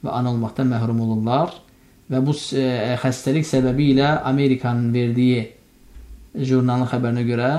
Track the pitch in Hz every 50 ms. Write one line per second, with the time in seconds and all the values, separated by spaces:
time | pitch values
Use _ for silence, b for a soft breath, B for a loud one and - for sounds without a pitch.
0 | - - - 120 123 123 120 117 117 110 - - 135 127 123 113 113 113 117 113
1 | 113 113 113 110 110 113 123 139 160 180 - - - b b b b b b b
2 | _ _ 135 131 131 143 147 147 - - - 135 131 127 127 120 107 117 123 123
3 | - 131 127 - - 135 135 160 151 156 - 131 127 127 127 135 147 143 135 135
4 | 139 143 156 151 - 131 131 139 139 139 131 131 - 123 120 117 117 117 117 123
5 | 120 120 117 120 123 127 123 120 110 - - - _ _ _ _ - - - -
6 | - - - - - - _ - 139 131 131 131 123 123 123 127 127 120 - 123
7 | 123 120 117 120 120 120 120 117 120 127 143